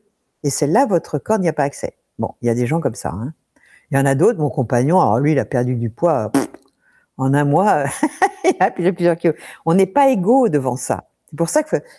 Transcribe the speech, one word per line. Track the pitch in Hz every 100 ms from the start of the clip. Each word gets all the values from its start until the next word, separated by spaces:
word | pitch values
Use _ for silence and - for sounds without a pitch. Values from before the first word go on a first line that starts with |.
| _ _ _ _
Et | 143
celles-là, | - 147 202 262
votre | 175 - 143
corps | - 196
n'y | 175
a |
pas | 151
accès. | 143 - - _ _ -
Bon, | 113 -
il | 117
y |
a |
des | 117 120
gens | 165
comme | 135
ça, | 110 78
hein. | 92 131 - _ _ _ _ -
Il | 139
y |
en |
a | 139
d'autres, | 135 202 185
mon | 147
compagnon, | - 110 120 139 180
alors | 123 113
lui, | 147
il | 143
a | 131
perdu | 123 123
du | 120 117
poids, | - 170 135 107
pff, | 139 104 - _ _ _ _ _ -
en | 135
un | 143
mois, | 143 151 208 160 139 - 311 -
<laughs> | 370 -
il | 339 -
a | 185
perdu | - 175
plusieurs | 175 175 170
kilos. | 165 - - - 165
On |
n'est | 185 190
pas | 285 269
égaux | 220 175 262 226
devant | 147 131 127
ça. | - 107 - _ _
C'est | 143
pour | 165
ça | 302
que | 302 147 -